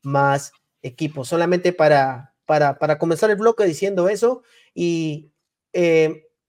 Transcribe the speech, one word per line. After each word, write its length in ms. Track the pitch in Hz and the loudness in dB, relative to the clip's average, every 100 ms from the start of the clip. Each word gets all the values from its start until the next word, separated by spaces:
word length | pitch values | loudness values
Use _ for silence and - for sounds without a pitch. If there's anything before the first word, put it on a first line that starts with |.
más 500 | 139 139 139 139 - _ _ _ | -4 0 2 0 -4 _ _ _
equipos. 480 | 135 - 151 151 123 | -16 -8 -8 -8 -4
Solamente 420 | 170 170 180 180 | -2 0 0 0
para, 640 | 175 151 143 135 127 - _ - | 2 4 4 2 -4 -16 _ -2
para, 320 | 151 147 135 | 0 0 0
para 200 | 151 151 | -2 0
comenzar 320 | 165 160 220 | -2 0 0
el 80 | 202 | 2
bloque 260 | 226 226 | 0 2
diciendo 460 | 196 151 196 185 180 | 0 -2 -4 -2 -2
eso, 340 | 208 233 254 _ _ _ | 0 -2 -2 _ _ _
y, 580 | - 170 165 160 151 - _ _ _ _ | -6 -4 -2 -4 -8 -14 _ _ _ _
eh, 560 | 180 170 160 156 156 _ _ | 0 2 4 2 -2 _ _